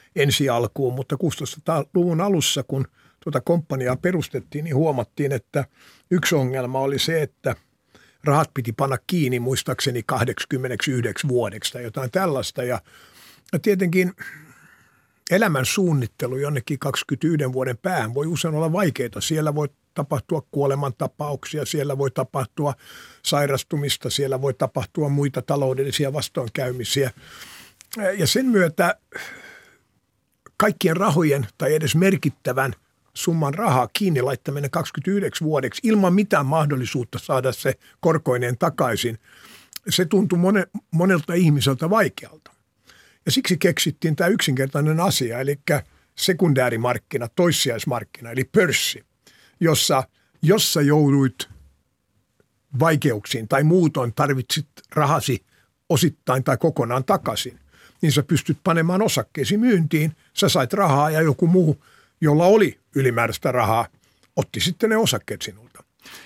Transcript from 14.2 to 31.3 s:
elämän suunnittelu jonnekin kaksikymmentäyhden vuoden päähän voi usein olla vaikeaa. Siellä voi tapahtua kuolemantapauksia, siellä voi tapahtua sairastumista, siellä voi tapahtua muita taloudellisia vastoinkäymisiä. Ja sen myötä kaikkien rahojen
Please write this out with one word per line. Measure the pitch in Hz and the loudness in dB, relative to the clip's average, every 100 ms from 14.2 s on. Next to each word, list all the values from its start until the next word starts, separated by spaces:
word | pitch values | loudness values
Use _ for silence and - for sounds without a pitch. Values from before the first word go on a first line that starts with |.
| - - - - - _ _ _ _ _ - | -16 -18 -20 -20 -20 _ _ _ _ _ 0
elämän | 185 220 143 127 | 2 2 2 0
suunnittelu | - 180 147 113 - 123 131 | 0 0 0 -2 -6 -6 -4
jonnekin | 143 143 - 139 | -4 -4 -4 -6
kaksikymmentäyhden | 147 - - 139 156 165 131 | -4 -6 -6 -2 0 0 -2
vuoden | 127 131 120 | -2 -4 -4
päähän | 185 175 113 | -4 -2 -2
voi | 127 156 | -4 -4
usein | 170 165 | -4 -2
olla | 151 160 | -2 -2
vaikeaa. | 175 185 - 120 107 | 0 0 -2 -6 -6
Siellä | - 156 156 | -4 -2 -2
voi | 147 147 - _ | -2 -4 -8 _
tapahtua | - 143 139 - 160 - | -8 -4 -4 -4 -6 -4
kuolemantapauksia, | 143 143 139 143 - 147 - 147 139 - 151 | -2 0 0 -4 -4 -8 -6 -8 -8 -8 -8
siellä | 131 151 143 135 | -6 -4 -4 -2
voi | 139 | -4
tapahtua | - 127 139 127 - 143 - - - - - | -4 -6 -6 -6 -4 -4 -4 -12 -20 -20 -12
sairastumista, | - 143 143 139 - 156 143 - 131 | -2 0 0 -2 -2 -4 -4 -4 -4
siellä | - 139 131 | -4 -2 -2
voi | 139 | -2
tapahtua | - 139 - - - 147 | -2 -2 -2 -6 -4 -2
muita | 143 143 135 | 0 -2 -4
taloudellisia | - 147 135 131 139 127 139 | -4 -2 0 -2 -2 -2 -2
vastoinkäymisiä. | 143 - - 117 - 127 123 110 143 131 - - - - - - _ - 226 196 196 | -2 -6 -6 -6 -6 -6 -6 -4 -2 -2 -4 -20 -20 -20 -20 -20 _ -16 -4 -4 0
Ja | 165 | 2
sen | - 262 | 2 2
myötä | 214 170 - 175 - _ - - - - - - _ _ _ _ _ _ _ - _ | 4 2 2 0 0 _ -16 -16 -18 -20 -20 -20 _ _ _ _ _ _ _ -20 _
kaikkien | 214 - 175 165 | -2 2 0 2
rahojen | 202 151 160 | 2 2 2